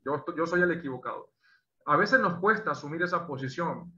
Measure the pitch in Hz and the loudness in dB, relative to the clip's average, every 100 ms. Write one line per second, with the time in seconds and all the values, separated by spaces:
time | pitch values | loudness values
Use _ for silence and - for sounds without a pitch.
0 | 135 143 175 147 165 175 180 165 147 127 | -4 -4 -4 -4 0 4 4 2 -4 -8
1 | 120 - - _ _ _ _ _ - 147 | -8 -10 -12 _ _ _ _ _ 2 4
2 | 208 262 202 170 196 214 165 143 147 160 | 6 4 4 2 2 2 0 -6 -6 -2
3 | 175 180 170 131 131 165 - 120 - | 0 0 -4 -6 -6 -4 -4 -4 -10